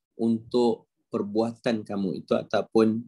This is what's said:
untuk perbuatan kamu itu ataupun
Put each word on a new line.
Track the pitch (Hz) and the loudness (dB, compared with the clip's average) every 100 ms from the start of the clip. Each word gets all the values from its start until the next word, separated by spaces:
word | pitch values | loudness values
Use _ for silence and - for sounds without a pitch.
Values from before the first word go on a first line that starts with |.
| _ - | _ -2
untuk | 113 113 117 123 117 110 _ _ _ | 0 0 0 2 2 0 _ _ _
perbuatan | 113 101 104 113 113 127 107 104 | -6 -2 -2 -2 -4 -4 -4 -4
kamu | 101 95 69 - | -4 -4 -6 -2
itu | |
ataupun | 113 110 104 - 113 110 113 | -2 0 -4 0 2 4 2